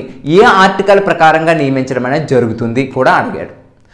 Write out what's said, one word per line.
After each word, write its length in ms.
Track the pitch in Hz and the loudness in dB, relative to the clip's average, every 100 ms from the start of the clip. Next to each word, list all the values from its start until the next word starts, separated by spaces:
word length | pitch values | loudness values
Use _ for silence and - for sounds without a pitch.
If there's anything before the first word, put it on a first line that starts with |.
| - - 139 175 | -8 -12 0 4
ఏ 40 | 240 196 | 4 4
ఆర్టికల్ 360 | 190 196 196 196 196 | 2 2 2 2 2
ప్రకారంగా 460 | 156 160 160 160 165 | 2 2 2 0 0
నియమించడం 460 | 139 135 131 123 123 | 0 -2 -4 -4 -4
అనేది 180 | 151 143 | -4 0
జరుగుతుంది 480 | 131 117 113 117 113 135 131 | 0 0 -4 -4 -4 -4 -2
కూడా 160 | 139 170 | 0 0
అడిగాడు. 340 | 113 92 87 - _ _ _ | -2 -8 -12 -16 _ _ _